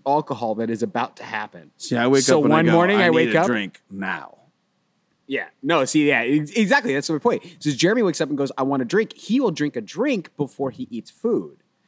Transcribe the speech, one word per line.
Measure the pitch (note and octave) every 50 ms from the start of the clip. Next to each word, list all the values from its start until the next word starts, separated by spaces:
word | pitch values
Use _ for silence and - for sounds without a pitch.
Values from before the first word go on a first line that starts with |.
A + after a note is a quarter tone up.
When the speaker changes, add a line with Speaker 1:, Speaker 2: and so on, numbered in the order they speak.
| -
Speaker 1:
alcohol | C#3 C#3+ D#3 D3+ - C#3 - A#2+ A2 G#2+
that | A2 A2+ A2+
is | A#2 G2+ A#2
about | G2+ - A#2 A#2 - -
to | - -
happen. | - A#2 G#2+ G#2+ - - F2 D2+ - _ -
Speaker 2:
See, | - - B2+
I | A#2 A#2+
wake | B2+ C#3 C3+
Speaker 1:
So | C3 C3+ - D#3
Speaker 2:
up | C#3+
and | D3 D3+
I | D#3+
Speaker 1:
one | E3
Speaker 2:
go, | E3
Speaker 1:
morning | E3+ E3 F3 F#3+ G#3 G3+
Speaker 2:
"I | F3+
Speaker 1:
I | E3+
Speaker 2:
need | D#3+
Speaker 1:
wake | D#3+ E3 A2+ G#2+
Speaker 2:
a | D#3+
Speaker 1:
up | F3+
Speaker 2:
drink | - A#2 G#2+ G2+ F2+ - - _ _
now." | F#2+ G2 F#2+ F#2+ F#2 - B1+ - - _ _ _ _ _ _ _ _ _ _ _ _ _ _ _ _ _ _
Speaker 1:
Yeah. | - C3+ A2+ F2+ - _ _
No, | - D3 E3+ D3 C3
see, | B2 - D#3 D3 D3
yeah, | C3+ A#2
ex-, | A#2 B2 D3 D#3 D3 D3
exactly. | G3+ A#3 G#3+ F3+ C4+ C#4 G#3+ D3+ C3+
That's | C#3+ - -
my | D#3+ C#3+
point. | - A#3+ G3 A2 - - - -
So | - D3+
Jeremy | C3+ A#2 E3 F#3 A3+ B3+
wakes | G#3+ F3+ D3+ -
up | D#3 C3+
and | D3 C#3
goes, | C#3 B2+ -
"I | C3+
want | C3 C#3 C#3 C3
a | B2
drink." | A2+ F3 G#3+ A3 - -
He | - - - A3 C#4
will | C4+ G3
drink | D#3 - D3 D3 -
a | B2
drink | G#2 - - F3 B3+ D4 B3+ F#3+ D3+ - _
before | - C#3+ B2+ - - C#3 C3
he | G#2+ - B2 -
eats | A#2 A2 - -
food. | - - - A#3 G#3+ A#2+ F2 - - _ _ _ _ _ _